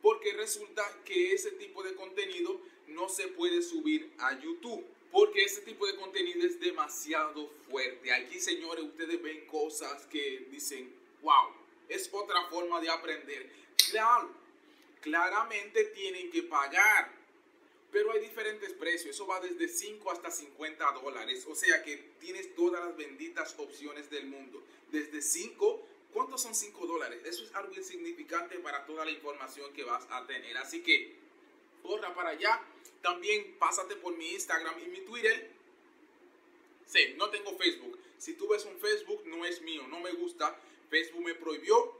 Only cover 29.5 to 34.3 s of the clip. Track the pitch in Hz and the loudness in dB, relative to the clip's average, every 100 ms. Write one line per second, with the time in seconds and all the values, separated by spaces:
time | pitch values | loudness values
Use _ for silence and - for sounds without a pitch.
29.5 | 139 143 143 123 120 123 123 117 131 117 | -12 -14 -10 -4 -4 -4 -8 -6 -10 -6
30.5 | 123 135 165 170 151 - - - - - | -8 -6 -4 4 4 4 -16 -20 -20 -20
31.5 | _ _ _ 180 214 190 175 175 156 202 | _ _ _ -4 -4 -2 -2 -2 2 4
32.5 | 233 - - - - 180 175 190 208 196 | 4 0 -20 -20 0 0 2 2 0 0
33.5 | - 170 190 180 202 175 165 165 | 2 2 2 -4 -6 -6 -6 -6